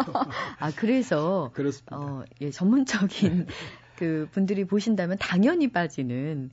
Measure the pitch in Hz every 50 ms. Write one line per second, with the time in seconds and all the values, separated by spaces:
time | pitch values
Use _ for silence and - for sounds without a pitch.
0 | 262 - - 233 262 - - - - - - - 147 156 143 - 233 214 254 262
1 | 233 - 175 147 151 170 196 185 147 120 - - 139 143 139 - - - - 143
2 | 143 143 139 135 - - - - 143 147 139 - 180 196 240 277 262 - - 202
3 | 196 190 - - 208 175 165 180 165 - - - - - - - - - - -
4 | 175 165 160 156 151 147 - 196 196 185 202 196 196 180 196 208 196 226 220 190
5 | 175 170 190 196 - - 180 180 208 277 359 349 294 240 - 175 170 160 - -
6 | 131 123 120 127 139 156 156 139 131 127